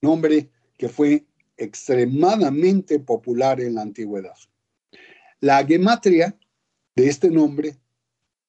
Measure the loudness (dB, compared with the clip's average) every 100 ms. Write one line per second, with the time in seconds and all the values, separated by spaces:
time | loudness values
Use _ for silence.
0 | -2 0 2 0 -2 _ _ -10 -10 -2
1 | 0 0 _ _ _ -14 -14 -12 -4 -2
2 | 0 0 0 2 0 0 0 0 0 -4
3 | -2 -6 -4 -2 0 -2 -4 -6 -10 -12
4 | -10 -10 -12 -20 _ _ _ _ _ -20
5 | -20 -20 _ -4 2 2 2 2 2 2
6 | 2 2 2 -4 _ _ _ _ _ 0
7 | 0 2 2 2 0 0 -8 -10 _ _
8 | _ _ _ _